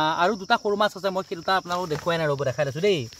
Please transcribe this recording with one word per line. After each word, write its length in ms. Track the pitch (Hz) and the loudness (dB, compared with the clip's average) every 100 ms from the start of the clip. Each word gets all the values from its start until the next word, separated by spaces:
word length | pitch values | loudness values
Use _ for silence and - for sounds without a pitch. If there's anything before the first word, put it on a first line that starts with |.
| 156 165 | 2 2
আৰু 100 | 180 214 | 2 0
দুটা 200 | 190 233 | 0 0
সৰু 200 | 208 202 | 2 2
মাছ 160 | 208 190 | 0 0
আছে, 120 | 190 | -4
মই 120 | 185 190 | -4 -4
সেই 80 | 175 | -4
দুটা 160 | - 190 | 0 0
আপোনালোকক 320 | 175 180 180 | 0 -4 -2
দেখুৱাই 280 | 147 175 165 | -2 0 0
নাই, 80 | 156 | 0
ৰ'ব, 140 | 139 | 0
দেখাই 200 | 131 120 | 0 0
লৈছোঁ 160 | 139 143 | -2 0
দেই। 180 | 208 170 117 - | 2 2 -2 -12